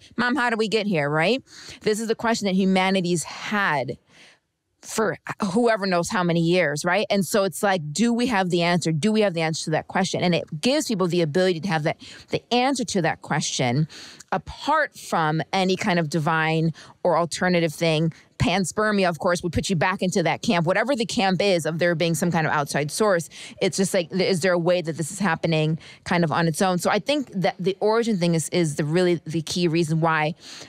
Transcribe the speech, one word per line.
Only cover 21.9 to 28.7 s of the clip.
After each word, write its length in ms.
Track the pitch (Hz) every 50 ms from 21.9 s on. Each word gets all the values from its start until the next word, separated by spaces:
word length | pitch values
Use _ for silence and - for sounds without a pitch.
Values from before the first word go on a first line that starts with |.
| 175
being 200 | 156 175 170 170
some 180 | 156 196 175 165
kind 120 | 170 156
of 80 | 143 -
outside 380 | 151 143 139 - 143 147 147
source, 380 | - - 220 214 190 170 160 - - - - - - -
it's 160 | - 190 -
just 180 | - 196 180 -
like, 160 | 196 175 147
th-, 180 | - 190 190 -
is 120 | 190 175
there 120 | 151 190 180
a 40 | 175
way 220 | 170 175 180 180 170
that 140 | 160 156
this 160 | 127 165 - -
is 80 | -
happening 580 | 202 185 165 160 - 170 165 156 156 156 160 156 - - - - _
kind 200 | - 190 170 175
of 80 | 156 127
on 160 | 143 165 165
its 120 | 156 -
own? 180 | 202 190 180 180
So 120 | - -
I 80 | - 208
think 320 | - - 285 302 254 - -
that 200 | 190 170 190 - -
the 160 | 180 190 190 -
origin 380 | - 208 220 226 233 226 220 180
thing 160 | 170 175 170
is, 140 | 160 151 -
is 280 | - 175 175 156